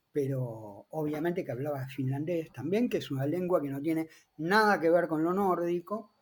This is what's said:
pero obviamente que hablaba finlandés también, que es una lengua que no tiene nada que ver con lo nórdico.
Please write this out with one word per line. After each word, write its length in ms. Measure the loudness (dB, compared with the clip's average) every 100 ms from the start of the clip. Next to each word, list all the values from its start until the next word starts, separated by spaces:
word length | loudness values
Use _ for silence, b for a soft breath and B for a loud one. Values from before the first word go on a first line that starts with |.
| _
pero 760 | -2 0 0 -2 -6 -12 -16 -10
obviamente 520 | -4 -4 0 0 -2
que 80 | -4
hablaba 340 | -4 -4 -4 -6
finlandés 640 | -4 -2 -2 -2 -2 -4
también, 340 | -6 -2 0 0
que 120 | -2
es 120 | -4
una 140 | -2 -2
lengua 360 | -2 2 2
que 80 | 0
no 120 | -4
tiene 260 | -2 0 -2 b b -8
nada 420 | 2 4 6 4
que 100 | 4
ver 180 | 4 4
con 140 | 2
lo 100 | 2
nórdico. 800 | 2 2 2 0 -2 -4 -8 -8 _